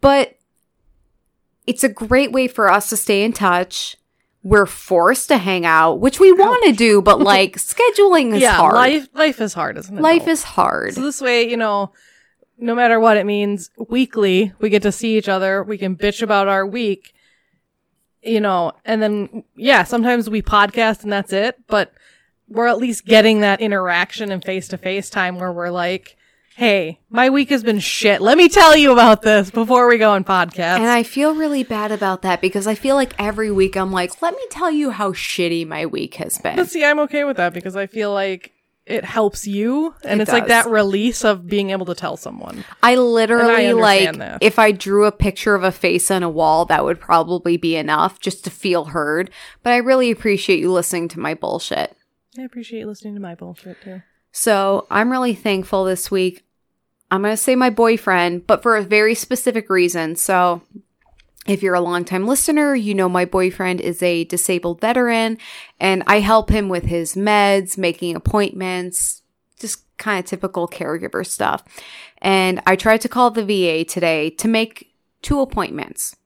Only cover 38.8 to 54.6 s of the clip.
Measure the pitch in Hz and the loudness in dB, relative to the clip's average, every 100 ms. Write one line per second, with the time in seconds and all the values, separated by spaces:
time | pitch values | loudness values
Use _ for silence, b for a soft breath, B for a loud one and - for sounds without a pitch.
38.8 | _ 226 175 226 208 202 208 202 220 269 | _ -8 -6 -2 -2 -2 -8 -4 -2 -2
39.8 | 320 - - 208 214 240 233 233 233 220 | -4 -8 -4 -2 2 0 4 2 2 0
40.8 | 202 196 233 226 226 196 175 202 196 190 | 0 0 -2 0 0 -2 -2 -4 -4 -6
41.8 | 180 175 165 - - 101 - - - - | -8 -8 -10 -10 -14 -16 -16 -16 -18 0
42.8 | 240 247 247 233 220 233 233 226 240 233 | 4 4 4 2 2 2 4 4 2 4
43.8 | 220 196 190 - - - 214 208 220 196 | 4 4 2 -2 -12 0 0 4 2 2
44.8 | 196 202 208 208 208 196 - 202 185 185 | 0 2 2 2 -2 -2 -2 0 0 -2
45.8 | 180 175 - 190 175 160 160 160 170 156 | -2 0 0 -2 -2 -2 0 2 2 0
46.8 | 143 170 - 170 165 175 170 170 165 165 | 0 -4 0 0 0 -4 -2 -2 -2 -4
47.8 | 147 151 175 - - - - - 202 175 | -2 0 0 -2 -10 -10 -14 -8 -4 -2
48.8 | 151 156 147 156 185 B B B 240 247 | -4 -6 -4 -4 -4 B B B -2 0
49.8 | 240 262 247 220 226 202 202 180 165 180 | 2 2 2 0 0 -2 0 0 2 0
50.8 | 170 180 170 165 147 160 - 170 - - | -2 -4 -6 -6 -8 -6 -6 -6 -6 -6
51.8 | 73 _ _ _ _ - 254 247 226 226 | -6 _ _ _ _ -18 -16 -16 -14 -14
52.8 | 214 208 220 208 196 170 180 170 185 175 | -14 -14 -16 -14 -14 -16 -18 -20 -20 -20
53.8 | 202 185 - _ _ - - 202 | -20 -20 -20 _ _ -6 -2 0